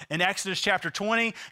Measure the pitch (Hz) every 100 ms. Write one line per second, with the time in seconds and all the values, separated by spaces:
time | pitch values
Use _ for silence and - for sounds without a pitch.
0 | - 156 180 196 190 180 202 185 165 -
1 | 208 226 226 - -